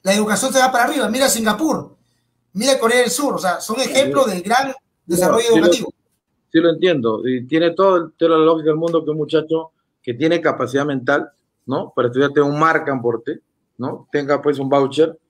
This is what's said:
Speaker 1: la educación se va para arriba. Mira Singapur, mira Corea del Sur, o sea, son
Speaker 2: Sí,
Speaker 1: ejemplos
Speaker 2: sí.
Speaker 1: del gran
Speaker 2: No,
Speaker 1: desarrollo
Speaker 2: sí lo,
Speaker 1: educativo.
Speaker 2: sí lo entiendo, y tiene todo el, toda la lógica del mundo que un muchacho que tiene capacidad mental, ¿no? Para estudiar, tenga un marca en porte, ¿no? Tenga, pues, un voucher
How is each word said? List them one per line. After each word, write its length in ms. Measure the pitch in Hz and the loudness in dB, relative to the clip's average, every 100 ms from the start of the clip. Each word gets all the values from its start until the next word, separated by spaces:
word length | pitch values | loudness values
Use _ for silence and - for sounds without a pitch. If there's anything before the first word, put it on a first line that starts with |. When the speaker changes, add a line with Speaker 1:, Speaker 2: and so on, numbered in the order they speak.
Speaker 1:
la 100 | 185 | 0
educación 400 | 208 214 208 262 | 0 0 0 0
se 60 | 262 | 2
va 120 | 254 | 2
para 120 | 254 254 | 2 0
arriba. 240 | 302 208 | -2 -2
Mira 180 | 254 269 | 0 0
Singapur, 680 | 233 220 - 311 214 - _ _ _ _ _ _ | 0 -2 0 -2 -2 -6 _ _ _ _ _ _
mira 240 | 185 262 269 | -2 0 2
Corea 200 | 226 247 | 2 2
del 100 | 240 | 2
Sur, 260 | - 285 185 | 0 -2 -2
o 20 | |
sea, 200 | 185 170 | -4 -4
son 180 | - 226 | -6 -4
Speaker 2:
Sí, 120 | 247 | 0
Speaker 1:
ejemplos 360 | 269 277 277 247 | 2 2 2 0
Speaker 2:
sí. 60 | |
Speaker 1:
del 120 | 180 | -2
gran 240 | 180 247 269 | 0 0 0
Speaker 2:
No, 40 | 262 _ _ - | -8 _ _ -4
Speaker 1:
desarrollo 380 | 175 185 226 | 0 2 2
Speaker 2:
sí 60 | 233 | 4
lo, 160 | 165 175 | 4 4
Speaker 1:
educativo. 280 | 170 - _ _ _ _ _ _ | 2 -2 _ _ _ _ _ _
Speaker 2:
sí 80 | 160 | 2
lo 100 | 170 | 2
entiendo, 580 | 160 180 156 113 107 127 | 2 0 2 -2 -2 -4
y 180 | 127 127 | -6 -2
tiene 240 | 160 170 | 0 0
todo 240 | 165 196 180 | 2 2 2
el, 140 | 160 | -2
toda 240 | _ 165 160 | _ 0 4
la 80 | 156 | 4
lógica 220 | 160 156 | 2 0
del 80 | 156 | 0
mundo 260 | 165 160 | 0 -2
que 80 | 147 | -2
un 60 | 156 | -6
muchacho 540 | 143 156 156 160 156 _ _ _ | -2 -2 -2 -6 -6 _ _ _
que 120 | - | -12
tiene 260 | 117 160 170 | -4 -2 0
capacidad 440 | 156 - 120 139 147 | -2 -2 -4 -2 -2
mental, 460 | 135 120 143 - _ _ _ - | -4 0 -2 -2 _ _ _ -8
¿no? 260 | 139 190 - | -8 -6 -4
Para 140 | 123 | -2
estudiar, 220 | 127 143 | 0 0
tenga 160 | 147 143 | 2 0
un 120 | 147 | 2
marca 320 | 160 156 151 | 2 0 -2
en 100 | 135 | -4
porte, 380 | 117 113 - - _ _ _ - | -4 -4 -8 -12 _ _ _ -12
¿no? 300 | 127 156 _ | -10 -10 _
Tenga, 300 | 147 143 143 | -4 0 0
pues, 180 | 147 139 | 0 -2
un 100 | 135 | 0
voucher 480 | 139 135 131 160 160 _ | 2 2 2 0 0 _